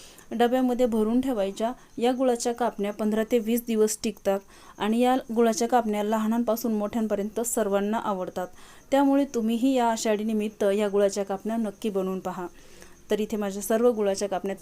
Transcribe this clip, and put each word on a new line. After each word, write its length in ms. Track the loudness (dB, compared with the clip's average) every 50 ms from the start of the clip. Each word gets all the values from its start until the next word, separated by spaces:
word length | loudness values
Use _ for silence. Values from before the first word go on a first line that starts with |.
| -20 -20 -20 -20 -12 -4
डब्यामध्ये 560 | 0 2 2 4 4 2 2 2 2 2 2
भरून 340 | 2 2 2 2 2 2 2
ठेवायच्या. 520 | 2 0 0 0 -2 -2 -2 -4 -4 -4 -4 -8 -14 -14 -4 0
या 140 | 0 0
गुळाच्या 420 | 2 2 2 0 0 0 -2 -4 -2
कापण्या 380 | -2 -2 -2 -2 -4 -4 -4
पंधरा 300 | -4 -2 -2 0 0 0 0 2
ते 60 | 0 0
वीस 240 | 2 0 -2 -2 -2
दिवस 320 | 0 2 2 2 2 0 -2
टिकतात 380 | -4 -6 -6 -2 -2 -2 -2 -2 -4 -10 -20 -20 -20 -20 -8 -4
आणि 220 | -2 0 2 2
या 160 | 2 2 2 0 -2 -2 0
गुळाच्या 320 | 2 2 2 2 0 0 2
कापण्या 340 | 2 2 2 0 -2 -2
लहानांपासून 680 | 0 0 0 0 0 0 0 0 0 0 -2 -2 -2 -2
मोठ्यांपर्यंत 680 | -2 -2 -2 -2 -2 -2 -2 -2 -2 -2 -4 -4 -4 -4
सर्वांना 580 | -4 -2 -2 -2 0 0 0 0 0 0 -2 -2
आवडतात, 480 | -2 -4 -4 -4 -6 -6 -6 -8 -8 -8 -12 -16 -20 -20 -20 -20 -4 0
त्यामुळे 340 | 2 4 4 4 4 4 2
तुम्हीही 500 | 0 -2 -2 0 0 0 2 2 2 2
या 120 | 2 2
आषाढीनिमित्त 760 | 2 0 0 0 0 0 0 0 -2 -2 -2 -2 -4 -2 0
या 260 | 0 2 2 2 0 2
गुळाच्या 360 | 2 4 2 2 2 -2 -4
कापण्या 320 | -4 -6 -6 -4 -4 -2
नक्की 340 | -2 -2 -4 -4 -4 -4 -2
बनवून 300 | -2 -2 -2 -2 -4 -4
पहा. 260 | -6 -8 -8 -8 -10 -10 -12 -18 -20 -20 -20 -20 -20 -20 -20 -16 -6 -2
तर 100 | -2 -2
इथे 160 | -2 -2 -4
माझ्या 260 | -4 -4 -4 -6 -6
सर्व 280 | -2 0 2 2 4 2
गुळाच्या 380 | 2 2 0 0 0 -2 -2 -4
कापण्या 280 | -4 -4 -4 -6 -6 -4